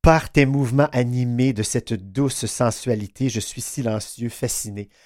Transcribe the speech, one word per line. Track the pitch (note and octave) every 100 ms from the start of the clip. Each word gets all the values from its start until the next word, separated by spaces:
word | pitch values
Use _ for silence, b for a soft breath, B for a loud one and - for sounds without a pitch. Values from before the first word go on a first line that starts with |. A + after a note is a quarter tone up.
Par | E3+ D#3+ -
tes | D3 C3+
mouvements | C#3 B2+ C3+ D3
animés | B2+ B2 B2 B2 A#2+ C3
de | G#2+
cette | G#2+ B2 -
douce | G#2+ G2 A2 C#3 - A#2
sensualité, | - A#2+ - B2+ A2 G2 - C3
je | A2+
suis | - -
silencieux, | - - A#2 G#2+ - - A#2
fasciné. » | - B2 - A2 G2+ G2+ b